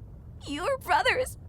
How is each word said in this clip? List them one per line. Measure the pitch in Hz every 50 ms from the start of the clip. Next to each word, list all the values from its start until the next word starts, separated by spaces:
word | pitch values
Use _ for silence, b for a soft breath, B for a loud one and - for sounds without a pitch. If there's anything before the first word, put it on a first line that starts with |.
| - - - - - - - - -
your | - 285 294 349 466 539
brothers, | 523 - - - 311 - 508 427 494 523 - - - -